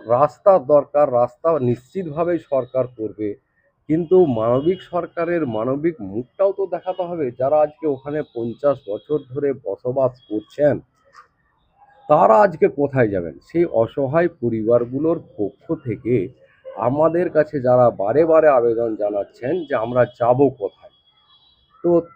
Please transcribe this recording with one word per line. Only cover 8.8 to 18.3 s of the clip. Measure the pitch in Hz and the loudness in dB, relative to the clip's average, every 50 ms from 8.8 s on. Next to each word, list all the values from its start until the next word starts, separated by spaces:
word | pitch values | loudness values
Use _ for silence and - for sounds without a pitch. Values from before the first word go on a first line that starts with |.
| - 98 | -4 -10
বছর | 101 107 - - 147 147 139 127 123 | -10 -10 -6 -6 -6 -6 -6 -8 -8
ধরে | 143 143 143 135 127 - | -4 -4 -4 -4 -4 -6
বসবাস | 98 98 - - 123 127 139 131 127 123 - _ - | -10 -10 -6 -6 -6 -2 0 -2 -2 -2 -6 _ -8
করছেন, | 104 107 104 _ - - 147 147 120 92 - _ _ _ _ _ _ - - _ _ _ _ _ _ _ _ _ _ _ - _ _ _ - - | -8 -8 -8 _ -4 0 0 0 0 0 -4 _ _ _ _ _ _ -20 -20 _ _ _ _ _ _ _ _ _ _ _ -20 _ _ _ -2 0
তারা | 151 156 185 208 220 214 208 | 2 4 6 6 6 6 4
আজকে | 202 156 151 175 180 | 4 2 0 0 0
কোথায় | - - 143 135 131 131 123 107 | 0 -2 -4 -2 0 0 0 0
যাবেন? | 98 92 85 82 - - - - | 0 -2 -4 -6 -10 -14 -16 -6
সেই | - 165 175 | -2 -2 -2
অসহায় | 165 - 113 113 113 - - 139 127 139 165 175 170 170 _ | 0 0 0 -2 -2 -2 -4 -4 -2 0 0 0 0 -2 _
পরিবারগুলোর | 120 120 113 113 107 110 120 120 120 120 127 135 151 160 170 160 - - - - | -4 -4 -4 -2 0 2 2 2 2 0 -4 -4 -2 -2 -2 -4 -6 -10 -8 -8
পক্ষ | 104 92 - _ _ - 165 160 - | -6 -6 -8 _ _ -8 -8 -8 -6
থেকে | 123 104 82 - 107 127 113 90 95 - _ _ _ _ _ - - - | -8 -8 -6 -4 -2 -2 0 -2 -4 -8 _ _ _ _ _ -20 -16 -8
আমাদের | - 107 120 131 147 156 160 160 170 180 170 | -4 -2 -2 0 0 0 0 0 0 -2 0
কাছে | - 151 151 151 - 147 | 0 0 0 0 -2 -4
যারা | 120 127 123 127 123 117 | 0 2 4 4 4 4
বারে | 107 90 95 101 117 143 170 | 2 0 -2 0 2 2 2
বারে | 160 | 4